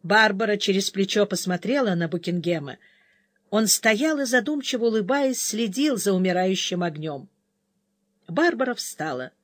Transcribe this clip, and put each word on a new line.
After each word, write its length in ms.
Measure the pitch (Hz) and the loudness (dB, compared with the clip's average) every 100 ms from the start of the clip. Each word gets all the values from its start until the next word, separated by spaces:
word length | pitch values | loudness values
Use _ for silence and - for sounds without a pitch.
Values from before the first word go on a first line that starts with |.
Барбара 540 | 165 208 214 196 220 208 | 2 4 4 2 0 0
через 340 | - 190 196 | 0 0 0
плечо 340 | 190 196 214 202 | -2 0 2 2
посмотрела 680 | 185 185 180 196 285 233 170 | 0 -2 -4 0 0 2 0
на 120 | 165 | -2
Букингема. 680 | 170 - 180 170 165 139 123 _ _ _ _ _ _ _ | -4 -4 -2 -2 -2 -4 -14 _ _ _ _ _ _ _
Он 180 | 208 220 | 0 2
стоял 520 | - 220 220 311 302 | 2 2 2 0 0
и, 60 | 262 | 2
задумчиво 600 | 247 233 302 - 247 233 | 0 0 -4 -4 0 0
улыбаясь, 560 | 220 190 277 269 240 | 0 0 0 0 -2
следил 560 | - 214 226 190 302 233 | -4 -2 -2 0 0 0
за 160 | - | 0
умирающим 720 | 185 185 180 185 190 - 180 | 2 2 2 2 0 -2 -2
огнём. 460 | 175 151 156 147 196 _ _ _ _ _ _ _ _ _ - | -4 -4 -8 -8 -14 _ _ _ _ _ _ _ _ _ -6
Барбара 480 | 175 339 233 254 240 | 2 2 2 -2 -4
встала. 560 | - - 156 127 127 _ | -8 -8 -6 -6 -8 _